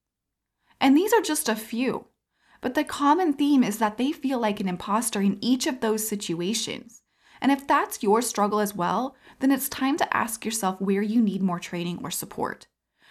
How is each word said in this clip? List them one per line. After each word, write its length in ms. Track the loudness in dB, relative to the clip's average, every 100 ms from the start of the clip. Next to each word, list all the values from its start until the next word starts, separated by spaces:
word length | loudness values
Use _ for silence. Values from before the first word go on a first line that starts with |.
| _ _ _ _ _ _ _ 0
And 160 | 4 6
these 160 | 6
are 80 | 4
just 300 | 2 -2 -2
a 40 |
few. 520 | -4 -4 -2 -2 -2 -6 _ _ _ _ _
But 100 | -4
the 100 | -2
common 520 | -2 0 4 4 2
theme 280 | 2 4 4
is 140 | 4 2
that 220 | -2 0
they 120 | -4
feel 280 | -2 -2 0
like 200 | -2 -2
an 100 | -4
imposter 520 | -4 -2 -2 0 0
in 160 | 0 2
each 240 | 2 2 0
of 140 | -2
those 280 | 0 -2 -2
situations. 920 | -6 -6 -4 -4 -4 -4 -8 -14 -20 _ _ _ -4
And 100 | 0
if 160 | 0 2
that's 380 | 2 0 -2
your 180 | 2 2
struggle 380 | 2 0 0 0
as 120 | -2
well, 440 | -2 -2 -2 -4 -8 -20 -2
then 100 | 2
it's 180 | 2 -2
time 280 | -4 -2 0
to 200 | 0 0
ask 280 | -2 -4
yourself 360 | -6 -4 -2 -2
where 220 | 0 0
you 180 | 2 2
need 220 | 2 2
more 160 | -2 -2
training 400 | -6 -6 -6 -6
or 80 | -8
support. 560 | -8 -8 -6 -6 -8 -16 _ _ _ _